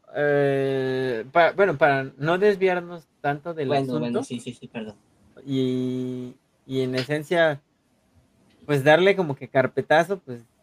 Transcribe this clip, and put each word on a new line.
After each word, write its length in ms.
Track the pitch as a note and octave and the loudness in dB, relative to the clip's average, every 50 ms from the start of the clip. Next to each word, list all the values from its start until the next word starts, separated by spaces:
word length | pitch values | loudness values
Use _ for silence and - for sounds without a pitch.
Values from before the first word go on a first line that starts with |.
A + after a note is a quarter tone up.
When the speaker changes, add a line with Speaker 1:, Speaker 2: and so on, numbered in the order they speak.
| _ - - | _ -10 -6
Speaker 1:
eh, 1080 | - D3 D3 C#3+ C#3+ C#3+ C#3 C#3 C#3 C3+ C3+ C3+ C3 C3 C3 C3 C3 C3 C3 A#2+ A2+ A2 C3 | -4 -2 0 2 2 2 2 0 0 0 -2 -2 -2 -2 -2 -2 -2 -2 -2 -4 -6 -8 -2
pa-, 220 | - E3+ E3 D#3 | 2 4 4 4
bueno, 260 | C3+ D#3 G3+ F#3+ D#3 C#3 | 4 2 2 2 2 2
para 320 | D#3+ D3 C#3 C3+ C3+ C3+ - | 2 2 4 0 -2 -6 -8
no 200 | - C#3 D#3+ F3 | -6 -2 -2 0
desviarnos 680 | F3+ G3+ G#3 G3+ F3+ F#3+ F#3 F3+ F3+ F3 F3 F3 E3 _ _ _ _ | 2 2 2 2 2 0 0 0 -2 -6 -10 -16 -16 _ _ _ _
tanto 340 | - C#3+ C#3+ D3+ _ E3+ E3 | -4 -4 -4 -4 _ -10 -8
del 140 | D#3+ C#3+ C3 | -6 -2 -2
Speaker 2:
Bueno, 140 | D3 C#3 C3+ | 0 -2 -2
Speaker 1:
asunto. 160 | C3 B2+ A#2+ | -2 -4 -4
Speaker 2:
bueno, 220 | A#2+ A#2+ A#2+ - - | -4 -2 -4 -4 -4
sí, 160 | - B2 A#2+ | -6 -10 -10
sí, 120 | - C3 | -10 -12
sí, 140 | A#2+ _ C3 | -14 _ -20
perdón. 300 | - - A#2 A2 G#2+ G#2 _ _ _ _ _ _ _ _ - - | -14 -12 -12 -12 -12 -16 _ _ _ _ _ _ _ _ -20 -8
Speaker 1:
Y, 880 | C#3 C3+ C3+ C3 B2+ B2+ B2+ B2+ B2+ B2+ B2+ B2+ B2+ B2+ B2+ B2 B2 B2+ _ _ _ _ _ _ | -4 -2 0 0 0 0 -2 -4 -4 -4 -4 -6 -6 -8 -10 -10 -14 -16 _ _ _ _ _ _
y 140 | - C3 C3 | -6 -4 -4
en 160 | C3 B2+ C3 | -2 -2 -2
esencia, 680 | B2+ B2+ C3+ D3+ D3+ D3+ - F3+ E3+ E3 D#3 D3 C#3+ _ _ _ _ _ _ _ _ _ _ _ _ _ _ _ _ _ _ _ _ - | -4 -4 -4 -6 -6 -4 -2 0 2 2 2 0 -4 _ _ _ _ _ _ _ _ _ _ _ _ _ _ _ _ _ _ _ _ -4
pues 160 | - D3 C#3 | -2 -2 2
darle 320 | B2+ D3+ D3+ E3 F#3 G3 G3 | 6 6 6 6 6 4 4
como 220 | F#3 F3+ D3 C3+ | 2 -2 -4 -6
que 100 | - C3+ - | -8 -10 0
carpetazo, 680 | - C3+ B2+ B2 _ C3+ C3+ _ D3+ D#3+ E3+ E3 G3+ F#3 | 0 2 2 2 _ -4 0 _ 4 4 4 2 -4 -8
pues 240 | _ C3+ B2 A#2+ A#2 _ _ _ | _ -14 -16 -16 _ _ _ _